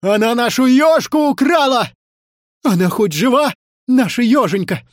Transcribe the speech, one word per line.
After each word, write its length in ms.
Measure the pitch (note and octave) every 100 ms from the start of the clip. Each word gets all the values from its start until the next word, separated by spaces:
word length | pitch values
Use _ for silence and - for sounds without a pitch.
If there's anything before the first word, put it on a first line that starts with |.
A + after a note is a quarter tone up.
Она 320 | F#3 G#3 A3
нашу 320 | A#3+ A#3+ F3 B3+
ёшку 600 | B3+ D#4 D#4+ - D4+ D4
украла! 640 | C#4 C#4+ E4+ C#4 B3+ E3 _ _ _ _ _ _ _
Она 260 | D4 F#3 F3+
хоть 240 | - G#3
жива, 420 | D3 A#3 B3+ D4 - _ _ -
наша 360 | B3+ A#3 -
ёженька? 600 | A#3+ C#4 A3 F#3+ F#3 E3 -